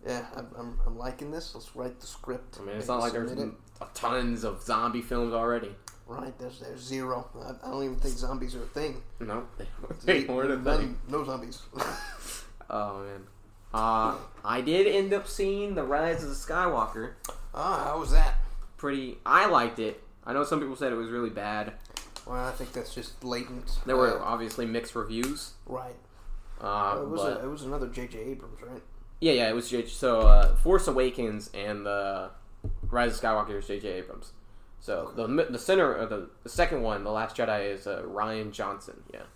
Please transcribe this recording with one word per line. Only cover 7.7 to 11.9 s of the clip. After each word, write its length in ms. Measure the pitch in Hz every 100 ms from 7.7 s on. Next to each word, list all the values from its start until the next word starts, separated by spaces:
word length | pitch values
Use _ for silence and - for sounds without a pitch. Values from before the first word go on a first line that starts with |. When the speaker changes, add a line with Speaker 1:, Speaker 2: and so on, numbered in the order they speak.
Speaker 1:
don't 120 | 131
even 120 | 135 127
think 200 | 135 127
zombies 380 | 127 131 123 123
are 80 |
a 40 | 120
thing. 340 | - 151 127 - -
Speaker 2:
No, 280 | 117 110 123
<laughs> 60 | -
they, 80 | 104 - - - - -
Speaker 1:
Ze-, 60 | -
Speaker 2:
they 60 |
weren't 180 | 127 135
a 60 | 131
Speaker 1:
none, 200 | 131 143
Speaker 2:
thing. 180 | 131 123 127
Speaker 1:
no 160 | 147
zombies. 380 | 135 131 143 143 - 131
<laughs> 680 | 117